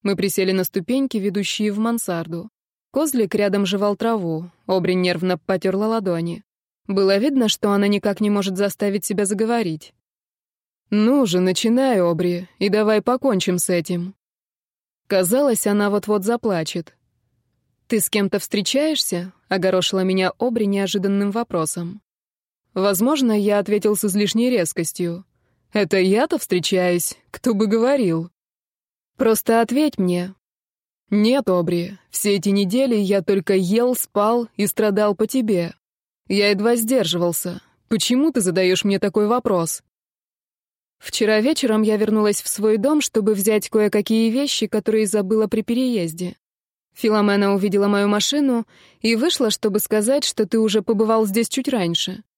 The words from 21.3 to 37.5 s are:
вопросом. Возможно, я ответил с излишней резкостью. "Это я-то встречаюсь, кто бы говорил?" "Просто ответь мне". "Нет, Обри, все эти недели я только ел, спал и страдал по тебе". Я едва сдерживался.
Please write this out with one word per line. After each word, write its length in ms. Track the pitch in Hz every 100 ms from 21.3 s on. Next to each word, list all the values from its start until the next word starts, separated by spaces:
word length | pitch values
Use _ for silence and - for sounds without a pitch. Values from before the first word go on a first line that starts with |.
вопросом. 680 | 208 233 180 160 - 170 202 _ _ _ _ _ _ _
Возможно, 680 | 185 202 190 233 302 254 214
я 200 | 202 208
ответил 360 | 196 208 214
с 100 | 208
излишней 440 | 214 190 208 220 247
резкостью. 760 | 247 170 - 170 - 175 170 196 _ _ _ _
"Это 240 | 214 190 196
я-то 400 | 190 208 294 302
встречаюсь, 800 | - 180 160 190 180 175 - - _
кто 220 | - 254
бы 140 | 208 214
говорил?" 640 | 226 240 285 202 165 170 _ _ _ _ _ _ _ _ _
"Просто 420 | 247 220 - 226
ответь 380 | 226 247 302 -
мне". 360 | 180 175 180 190 _ _ _ _ _ _ _
"Нет, 400 | 208 214 269 233
Обри, 480 | 180 170 175 175 202 _
все 260 | - 208 202
эти 120 | 202
недели 480 | 196 196 233 269 226
я 240 | 190 196
только 340 | 175 196 -
ел, 400 | 190 180 220 240
спал 540 | 247 - 202 208 240 233 -
и 100 | 202
страдал 480 | - 214 196 208
по 120 | 202 220
тебе". 480 | 269 220 190 170 - _ _ _ _ _
Я 220 | 196 202
едва 260 | 196 214 240
сдерживался. 840 | 226 262 180 175 175 170 180